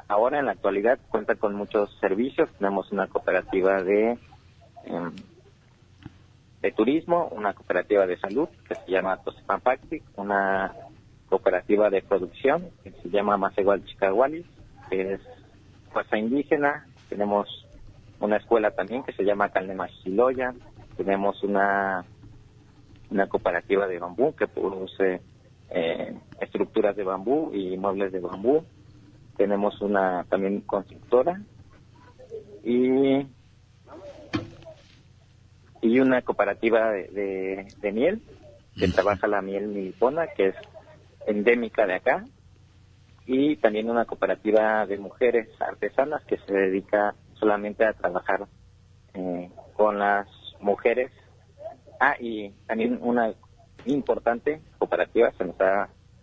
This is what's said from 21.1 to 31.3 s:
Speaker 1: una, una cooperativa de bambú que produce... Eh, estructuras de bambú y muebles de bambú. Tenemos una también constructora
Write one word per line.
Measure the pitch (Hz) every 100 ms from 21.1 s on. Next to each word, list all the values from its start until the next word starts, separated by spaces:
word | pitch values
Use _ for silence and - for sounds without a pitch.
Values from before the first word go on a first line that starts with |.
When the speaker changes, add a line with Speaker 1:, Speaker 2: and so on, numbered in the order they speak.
| 98 101 -
Speaker 1:
una, | 101 101 98 98 98 92 87 - - - - - - - - - -
una | 98 98
cooperativa | 98 98 87 - 98 98
de | 87
bambú | 87 92 147 -
que | 104
produce... | - 95 95 92 - 95 90 - - - - -
Eh, | 90 82 - - - - -
estructuras | 98 104 98 110 104
de | 101
bambú | 95 95 98 147 160
y | 101 92 92
muebles | 101 95 98
de | 92
bambú. | 87 95 113 151 - - - - - - - -
Tenemos | 101 101 104 -
una | 101 101 92 90 -
también | 95 98 101
constructora | - 101 - - - 120 147